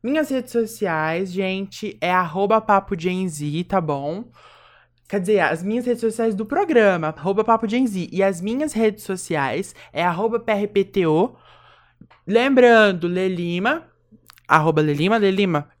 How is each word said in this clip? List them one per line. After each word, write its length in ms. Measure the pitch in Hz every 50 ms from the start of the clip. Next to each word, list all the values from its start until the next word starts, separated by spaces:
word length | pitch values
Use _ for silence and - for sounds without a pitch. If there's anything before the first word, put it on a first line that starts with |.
| -
minhas 260 | 233 285 311 302 -
redes 200 | 269 262 233 -
sociais, 800 | - 233 226 214 220 - 208 185 160 156 156 156 160 170 196 185 175
gente, 640 | 190 196 190 190 190 196 196 - - - 208 - -
é 100 | - 175
arroba 500 | 185 185 180 165 151 185 196 202 220 220
Papo 380 | 214 214 208 196 196 - 202 170
Gen 300 | 160 185 180 185 190 180
Z, 360 | 156 147 147 147 143 165 175 -
tá 120 | - 190
bom? 440 | 165 151 147 139 139 147 160 196 240 - _ - - - - - _ _ _ _ _ _ _ _ _ _
Quer 120 | - 208
dizer, 200 | 180 185 214 196
as 220 | 170 131 160 160 180
minhas 240 | 196 220 247 247
redes 140 | 247 240 233
sociais 340 | 233 226 214 - 226 226 214
do 100 | 190 220
programa, 720 | 214 277 339 415 339 311 240 214 202 185 170 156 156 160
arroba 280 | - 143 185 196 202 214
Papo 240 | 220 226 220 226 208
Gen 180 | 214 247 262
Z. 220 | 233 202 190 170 - -
E 80 | 180 190
as 180 | 196 196 170
minhas 320 | 180 208 233 262 302 302 -
redes 320 | 220 226 214 208 220 -
sociais 720 | - 190 185 - - 170 151 139 131 110 156 202 - - - - - -
é 100 | 143 170
arroba 380 | 180 170 165 208 226 220 233
P 100 | 233 - 214
R 140 | 202 208
P 180 | 202 202 202 196
T 220 | 196 - 202 180
O. 280 | 160 156 160 190 247 - - _ - - - _ - _ _ _ _ _ _ - _ - _ _
Lembrando, 800 | - 196 226 247 277 277 247 247 240 233 226 214 202 190 175 156
Lelima, 800 | 175 175 185 190 190 185 175 175 170 170 180 196 233 294 339 - _ _ _ _ _ - _ _ _ - _ _
arroba 360 | - - 156 151 165 160 156 151
Lelima, 340 | 151 147 143 156 190 220
Lelima, 520 | 226 202 196 190 190 202 185 165 147 143 - _ _